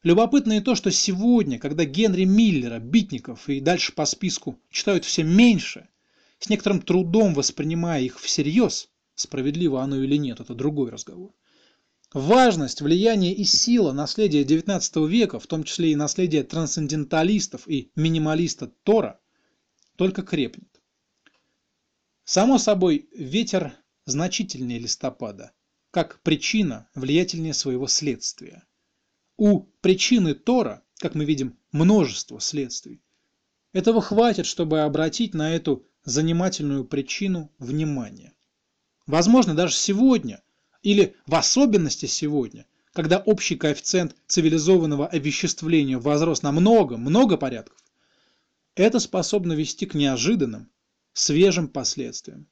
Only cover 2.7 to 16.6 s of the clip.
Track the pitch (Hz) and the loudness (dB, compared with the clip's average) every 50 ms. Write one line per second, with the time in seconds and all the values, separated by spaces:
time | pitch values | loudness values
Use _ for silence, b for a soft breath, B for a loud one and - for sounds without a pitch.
2.7 | 117 113 113 120 156 226 190 - 143 117 - 131 117 - - - 139 135 135 160 | -8 -10 -6 2 2 2 2 2 -8 -12 -10 -14 -16 -12 -6 -6 -6 -2 0 0
3.7 | 180 170 - - - - 151 - - _ - 175 - - - 151 139 _ _ _ | 0 0 -2 -4 -4 -4 -4 -4 -4 _ -6 -6 -6 -6 -10 -12 -14 _ _ _
4.7 | - - - 208 196 170 - - - - 160 156 175 208 240 247 214 165 - - | -10 -6 -2 0 0 0 -2 -2 -4 -2 0 4 6 6 6 6 4 2 -2 -8
5.7 | - - - _ _ _ _ _ _ _ _ _ _ _ - - 214 208 - 202 | -14 -16 -20 _ _ _ _ _ _ _ _ _ _ _ -2 -2 -2 -2 0 -2
6.7 | 196 180 - - 175 185 185 165 170 220 220 190 156 139 135 - - - 147 156 | -2 -2 0 0 0 0 2 2 2 4 4 4 2 0 -2 -4 -6 -4 -6 -4
7.7 | 165 170 170 170 165 139 127 127 - - - - - - 143 147 165 240 233 165 | -4 -4 -4 -2 -2 -2 -4 -4 -6 -10 -8 -6 -4 -2 -2 0 2 2 2 2
8.7 | - - - _ _ _ _ _ _ - - _ - 135 127 143 143 165 180 156 | -2 -6 -12 _ _ _ _ _ _ -12 -10 _ -6 -4 -4 -4 -2 0 -2 -2
9.7 | 135 131 131 139 139 135 135 135 143 147 147 127 113 113 113 - 117 113 123 151 | 0 -2 -4 -4 -4 -4 0 0 0 -2 -2 -4 -8 -12 -14 -14 -10 -4 -4 -4
10.7 | 151 143 131 117 110 107 - - - 180 185 208 _ _ _ _ _ _ _ _ | -2 -2 -4 -4 -6 -14 -16 -16 -16 -18 -18 -20 _ _ _ _ _ _ _ _
11.7 | _ _ _ _ _ _ _ _ - 143 131 156 226 254 254 240 190 165 143 123 | _ _ _ _ _ _ _ _ -8 -6 2 4 6 6 6 4 4 0 -4 -6
12.7 | - - 147 147 165 185 208 226 226 202 185 175 196 196 196 - - - - 233 | -6 -6 0 0 2 2 2 2 2 2 0 0 -2 -2 0 0 0 0 2 2
13.7 | 240 240 196 147 131 143 156 156 - 214 214 196 151 147 143 135 156 160 165 202 | 2 2 2 2 0 -4 -6 -6 -2 0 0 2 2 2 2 2 0 0 0 -2
14.7 | 196 170 - - - 165 156 156 190 240 220 - - 110 - _ 170 160 151 - | -4 -4 -4 -4 -2 -2 0 2 2 2 0 0 -2 -12 -8 _ -6 -6 -6 -8
15.7 | - - 170 160 151 143 151 143 - - 185 165 151 151 135 - - 165 | -4 -2 0 0 0 0 -2 -2 -2 -2 -2 0 0 -2 -2 -2 -4 -6